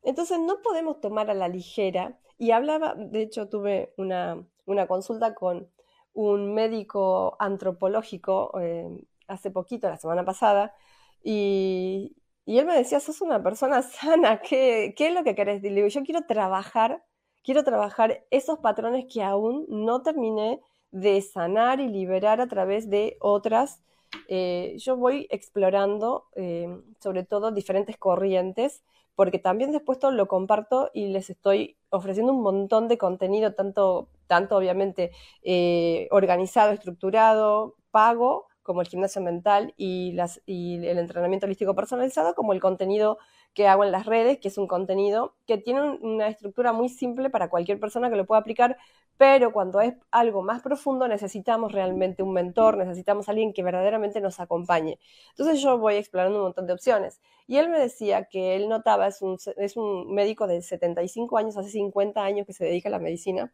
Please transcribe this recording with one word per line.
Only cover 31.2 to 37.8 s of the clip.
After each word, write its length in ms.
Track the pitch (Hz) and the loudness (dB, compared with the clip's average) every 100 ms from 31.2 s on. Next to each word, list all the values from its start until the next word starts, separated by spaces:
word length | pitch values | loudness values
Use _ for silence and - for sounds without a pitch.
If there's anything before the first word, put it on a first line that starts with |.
| 190 | -6
estoy 480 | 185 196 196 - _ _ | -4 2 2 0 _ _
ofreciendo 420 | 196 190 196 240 | -4 -2 0 0
un 100 | 269 | 2
montón 460 | 208 196 196 220 233 | 0 0 2 0 2
de 80 | 233 | 0
contenido, 580 | 185 185 190 202 214 | 0 -2 -2 0 0
tanto, 540 | 208 196 196 190 180 - _ _ | -2 -4 2 2 2 -4 _ _
tanto 300 | 175 196 208 | 2 4 0
obviamente, 540 | 190 180 196 185 175 175 - _ | 2 0 -2 -2 -6 -6 -20 _
eh, 640 | - 180 175 170 170 165 92 | -2 2 2 2 2 0 2
organizado, 600 | 202 190 180 185 247 214 | 2 4 2 2 4 4
estructurado, 1040 | 202 185 175 190 220 220 220 214 208 214 - | 2 -6 -6 -2 4 6 6 4 2 -2 -10